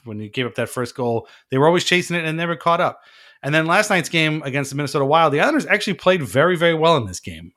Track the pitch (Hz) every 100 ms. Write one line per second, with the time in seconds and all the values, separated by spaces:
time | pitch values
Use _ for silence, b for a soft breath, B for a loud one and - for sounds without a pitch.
0 | 120 107 107 131 123 120 117 - 120 -
1 | 120 117 B B B 131 151 175 - 180
2 | 170 170 160 160 170 165 170 170 151 -
3 | B B B B 139 156 160 185 208 185
4 | 151 165 156 156 139 143 135 139 143 151
5 | 139 160 160 143 220 302 - 202 214 180
6 | 185 185 123 120 170 175 170 160 160 156
7 | 104 92 - 80 85